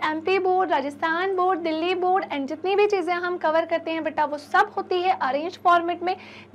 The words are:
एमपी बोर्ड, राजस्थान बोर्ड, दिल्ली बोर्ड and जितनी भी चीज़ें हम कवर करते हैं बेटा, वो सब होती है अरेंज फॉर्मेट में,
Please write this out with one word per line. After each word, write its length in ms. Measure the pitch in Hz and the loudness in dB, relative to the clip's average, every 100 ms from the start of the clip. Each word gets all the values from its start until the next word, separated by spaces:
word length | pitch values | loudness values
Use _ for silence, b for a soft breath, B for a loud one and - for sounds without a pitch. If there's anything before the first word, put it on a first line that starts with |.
एमपी 340 | 311 311 320 381 | -2 -2 0 2
बोर्ड, 320 | 370 370 359 | 2 2 2
राजस्थान 640 | 277 269 285 320 330 381 370 | 0 -2 -4 -2 0 0 0
बोर्ड, 240 | 359 370 | 2 2
दिल्ली 340 | 339 320 349 | 0 -2 -2
बोर्ड 300 | 370 359 381 | 0 2 2
and 240 | - 285 269 | 0 -4 -6
जितनी 280 | 311 370 392 | -4 0 2
भी 100 | 415 | 4
चीज़ें 280 | 392 339 | 2 0
हम 220 | 349 359 359 | -2 -2 -2
कवर 260 | 320 320 | 0 2
करते 260 | 330 330 330 | 0 -2 -2
हैं 140 | 320 | -4
बेटा, 200 | 311 302 | -4 -2
वो 140 | 294 294 | -2 -2
सब 340 | - 370 392 - | 0 2 2 -2
होती 260 | - 359 | -2 0
है 160 | 359 - | 2 0
अरेंज 360 | 262 269 330 - | 0 -2 -4 -2
फॉर्मेट 380 | 359 349 339 349 | 4 4 4 -2
में, 140 | 349 381 B B B | -4 -4 B B B